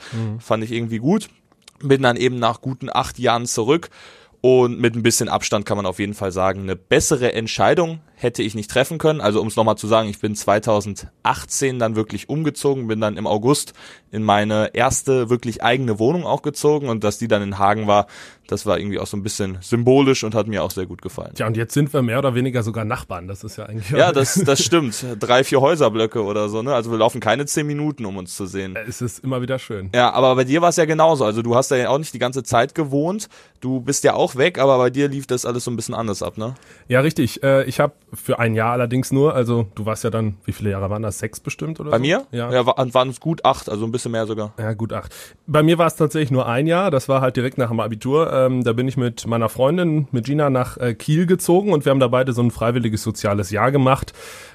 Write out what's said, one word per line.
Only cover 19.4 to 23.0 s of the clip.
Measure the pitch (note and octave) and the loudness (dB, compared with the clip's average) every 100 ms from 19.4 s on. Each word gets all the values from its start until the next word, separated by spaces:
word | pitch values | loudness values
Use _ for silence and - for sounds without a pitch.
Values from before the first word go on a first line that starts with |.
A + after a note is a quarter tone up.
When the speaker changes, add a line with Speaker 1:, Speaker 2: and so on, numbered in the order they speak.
| G2 F#2 | -6 -8
Speaker 2:
symbolisch | - A#2 A#2+ C3+ C3+ C3 | -4 2 6 6 6 2
und | A2 | 0
hat | A2 G#2 | -2 -2
mir | G2+ | -2
auch | E2+ | -4
sehr | G2 F#2 | -4 -8
gut | F#2 | -10
gefallen. | F#2 - E2+ - | -12 -12 -12 -6
Speaker 1:
Tja, | A2+ | -4
und | A2 | -2
jetzt | A#2 C#3+ | -2 0
sind | D3 | 0
wir | C#3+ | 0
mehr | B2 A#2+ | 0 0
oder | C#3 | 0
weniger | A#2+ C3 B2 | 0 0 -2
sogar | A2 A2 A2 | -2 -4 -6
Nachbarn. | A#2+ | -6